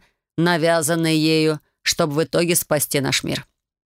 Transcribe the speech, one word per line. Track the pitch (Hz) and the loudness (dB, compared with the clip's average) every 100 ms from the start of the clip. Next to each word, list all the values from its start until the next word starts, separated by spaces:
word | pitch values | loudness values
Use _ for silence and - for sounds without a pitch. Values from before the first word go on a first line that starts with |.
| _ _ _ - | _ _ _ -2
навязанный | 170 170 165 165 151 170 160 160 | 0 2 2 2 0 0 2 2
ею, | 156 160 156 151 - _ | 2 2 2 -2 -10 _
чтобы | - - 165 143 | -6 -2 0 0
в | 160 | -2
итоге | 160 170 175 | 0 0 0
спасти | - 151 - 147 | 0 -2 0 -2
наш | 135 143 | -2 -4
мир. | - 139 - _ _ _ | -4 -8 -10 _ _ _